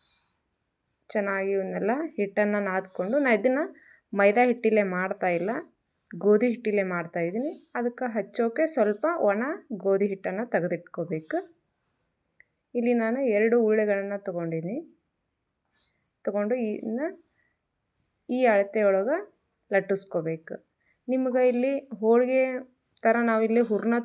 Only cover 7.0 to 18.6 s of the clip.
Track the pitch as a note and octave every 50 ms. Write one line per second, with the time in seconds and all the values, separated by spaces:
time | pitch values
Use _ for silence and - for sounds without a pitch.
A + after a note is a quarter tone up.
7 | E3 E3 - F3 E3+ E3+ F#3 A3+ C4+ D#4+ F#4 - - _ - B3 A#3 A#3+ A#3+ -
8 | B3+ A3+ G#3+ A3+ - - - - A#3 A3+ A3+ D4+ D#4+ D#4 - B3+ G#3 G#3 G#3 G#3
9 | - D#4+ F4 - - G3+ G3 G#3+ B3 C#4+ F4 G#4 - - A#3 F3+ F#3 G3 G3 F#3+
10 | G3+ G3 F#3+ F#3+ - F#3 F#3 G3+ A#3+ A#3+ - F#3 E3 F3 F3 E3+ - - - F3+
11 | E3 E3+ E3 D#3+ D#3 - D4+ F4 F#4+ - _ _ _ _ _ _ _ _ _ _
12 | _ _ _ _ _ _ _ _ _ _ _ _ _ _ - A#3+ A#3 A#3+ A#3+ A#3
13 | A3+ A3+ A#3 C4+ C#4 A#3+ G3+ G#3 A3 A3+ A#3 A#3+ A3+ G#3+ G#3+ A3 G#3+ G#3 G3+ G3
14 | G3 G3+ G3+ G3 G3+ G3 F3 F3 E3+ E3 E3 E3 D#3+ F3 A3+ D#4+ E4+ - - _
15 | _ _ _ _ _ _ _ _ _ _ _ _ _ _ _ _ _ _ _ _
16 | _ _ _ _ - A3 G3 G#3 G#3 G#3+ B3 B3+ A#3 G#3+ G#3 - - A3 A3 B3
17 | D4+ F4 - - _ _ _ _ _ _ _ _ _ _ _ _ _ _ _ _
18 | _ _ _ _ _ - B3 B3+ B3+ A#3 G#3 G3+